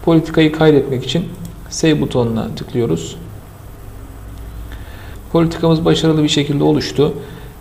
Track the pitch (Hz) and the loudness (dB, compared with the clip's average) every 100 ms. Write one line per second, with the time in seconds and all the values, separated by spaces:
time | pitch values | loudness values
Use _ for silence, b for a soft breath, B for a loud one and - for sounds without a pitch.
0 | - 165 160 - 156 156 156 147 - 127 | 6 4 4 4 4 6 6 6 4 -4
1 | - 170 - - - - - - 160 135 | -2 -4 -4 -10 -12 -14 -12 0 2 2
2 | 107 127 117 113 110 - - 123 113 - | 0 0 0 -2 -4 -8 -4 -2 0 -2
3 | - - - - - - - - - - | -4 -12 -14 -16 -18 -18 -18 -16 -16 -16
4 | - - - - - - B B B B | -16 -16 -14 -14 -12 -12 B B B B
5 | B B - - 165 165 165 160 165 156 | B B 0 2 2 2 2 4 4 4
6 | 160 156 147 147 143 143 151 151 - - | 4 2 2 2 0 2 2 2 0 0
7 | 151 - B B B B | 0 0 B B B B